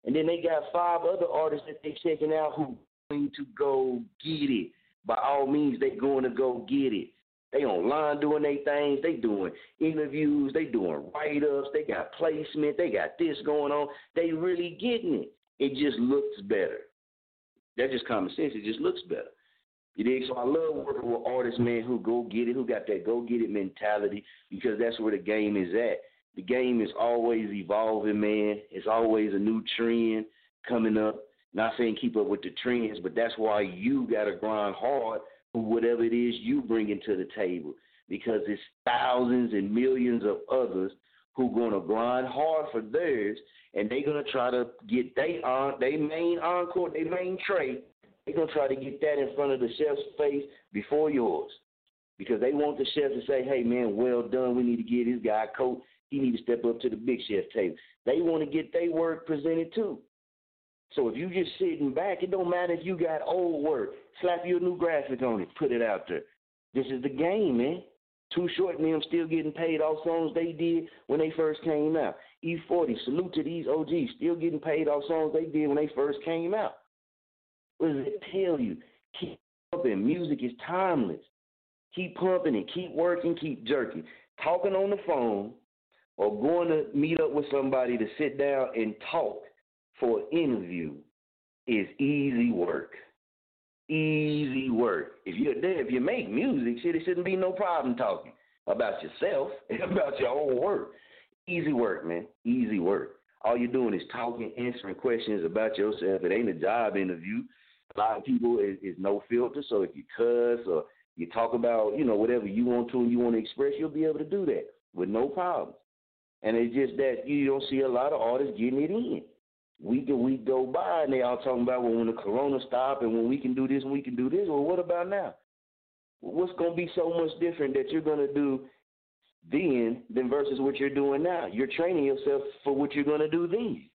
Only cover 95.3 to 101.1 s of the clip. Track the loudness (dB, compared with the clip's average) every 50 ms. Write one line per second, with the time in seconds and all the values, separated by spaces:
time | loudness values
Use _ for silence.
95.3 | -2 -2 0 0 0 0 0 0 0 0 -2 0 0 0 0 0 0 -2 -4 -4
96.3 | -2 -2 0 0 0 0 0 -2 -2 -2 -2 -2 -2 0 0 -2 -2 -2 0 -2
97.3 | 0 0 0 -2 0 -2 -2 0 0 0 0 0 0 0 0 0 0 -2 -6 -16
98.3 | -20 _ _ _ _ _ _ -2 0 0 0 -2 -2 -4 -8 -12 -8 -4 -2 0
99.3 | 0 0 -2 -2 -6 -12 -10 _ -6 -4 -4 -2 0 0 0 0 0 -2 -2 0
100.3 | 0 0 0 2 2 2 2 0 0 -2 -4 -8 -14 -20 _ -20